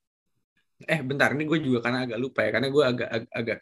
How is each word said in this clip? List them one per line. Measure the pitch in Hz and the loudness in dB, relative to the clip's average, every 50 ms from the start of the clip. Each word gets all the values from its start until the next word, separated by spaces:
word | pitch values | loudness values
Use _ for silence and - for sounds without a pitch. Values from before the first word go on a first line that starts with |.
| _ _ _ _ _ _ _ _ _ _ _ _ _ _ _ _ - | _ _ _ _ _ _ _ _ _ _ _ _ _ _ _ _ -4
Eh, | - 165 156 135 | -2 -2 -2 0
bentar, | 131 135 139 131 113 | -2 0 2 2 2
ini | 147 143 156 | 2 0 0
gue | 151 165 165 | 0 0 0
juga | 147 131 127 117 113 | 2 2 0 2 2
karena | 120 123 127 127 123 | 0 0 0 -2 -4
agak | 113 113 | -4 -4
lupa | 127 135 - - | -4 -4 -2 0
ya, | 110 107 | 0 0
karena | 113 110 127 139 135 | 0 0 0 2 4
gue | 147 147 | 4 4
agak, | 127 123 123 110 - | 4 2 0 -2 -4
ag-, | - 117 120 - | -4 -6 -6 -6
agak | - 120 117 113 104 - | -6 -6 -4 -4 -4 -6